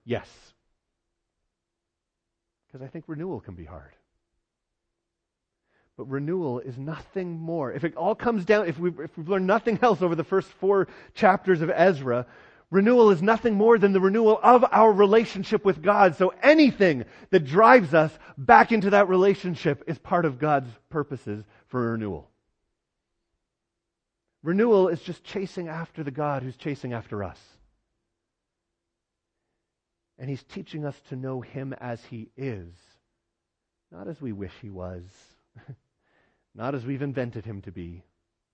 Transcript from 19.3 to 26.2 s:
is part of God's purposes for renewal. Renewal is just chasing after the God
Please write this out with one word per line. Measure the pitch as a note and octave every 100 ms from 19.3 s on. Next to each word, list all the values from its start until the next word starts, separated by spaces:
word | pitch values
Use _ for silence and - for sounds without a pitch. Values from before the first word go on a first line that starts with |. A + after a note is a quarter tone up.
| F#3+ F3+ D#3+ D#3+ C#3+ -
is | C#3
part | - F#3+
of | E3 B2+
God's | D3+ C#3+ B2+ A2 _
purposes | D#3+ C#3+ C3 - G#2 G#2+ _ _
for | B2+ A#2
renewal. | A#2 G#2+ D#2+ - _ _ _ _ _ _ _ _ _ _ _ _ _ _ _ _ _ _ _ _ _
Renewal | D3 F#3+ A#3 G#3 F#3
is | E3
just | - E3
chasing | - G#3 F#3+ - E3+
after | D#3+ G3 -
the | D3
God | C3+